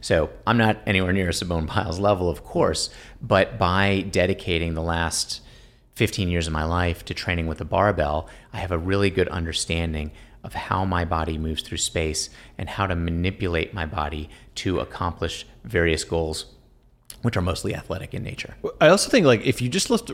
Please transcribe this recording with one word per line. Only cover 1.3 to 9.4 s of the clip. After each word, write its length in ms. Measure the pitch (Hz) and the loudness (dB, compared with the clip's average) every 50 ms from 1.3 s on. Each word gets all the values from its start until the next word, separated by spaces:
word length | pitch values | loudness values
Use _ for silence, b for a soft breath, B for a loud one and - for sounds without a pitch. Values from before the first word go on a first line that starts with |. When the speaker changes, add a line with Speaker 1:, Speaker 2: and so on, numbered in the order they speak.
| 82 | 0
Speaker 1:
Simone 320 | - 98 87 87 82 80 | -2 -2 -2 -2 -2 -2
Biles' 340 | 76 78 101 95 - 85 92 | -2 -2 -2 -2 -2 -2 0
level, 300 | 101 101 104 87 90 87 | 2 2 2 2 2 0
of 160 | 80 - - | -2 -4 -6
course, 460 | - - 175 143 90 78 - - - B B B B B B B | -6 -2 0 2 2 0 0 -4 -6 B B B B B B B
but 360 | 110 107 95 95 - - 113 | 2 4 4 4 2 0 0
by 440 | 98 87 90 95 98 98 98 98 - - | 2 2 4 4 4 2 2 0 0 0
dedicating 640 | - 92 90 92 95 - - 95 87 82 85 85 82 | 0 2 2 2 0 -2 -2 -2 -2 0 0 -2 -2
the 80 | 80 80 | -2 -2
last 580 | 85 85 85 82 82 - - - - - - - b b b b b b b b b - | -2 0 0 0 -2 -2 -2 -4 -4 -8 -12 -14 b b b b b b b b b -2
fifteen 340 | - 117 98 - - 95 87 | 0 0 0 0 0 -2 0
years 180 | 87 85 80 | 0 0 0
of 60 | 80 78 | 0 -2
my 120 | 78 78 | -2 -2
life 380 | 80 85 87 90 87 85 - - | 0 0 0 0 0 -2 -4 -6
to 80 | - - | -10 -10
training 320 | - - - 90 85 82 | -6 -4 -4 -2 -2 -2
with 160 | 80 80 - 85 | -4 -4 -6 -4
a 20 | |
barbell, 640 | 80 92 90 98 104 98 85 76 71 76 78 - B B B B B B | -2 2 4 4 4 4 2 0 0 0 -2 -4 B B B B B B
I 60 | 107 | -8
have 140 | 90 87 90 | -6 -4 -2
a 60 | 82 | -2
really 300 | 82 95 98 98 101 98 | 0 0 2 2 2 2
good 200 | 85 92 90 - | 2 2 0 0
understanding 840 | 78 87 | 0 -4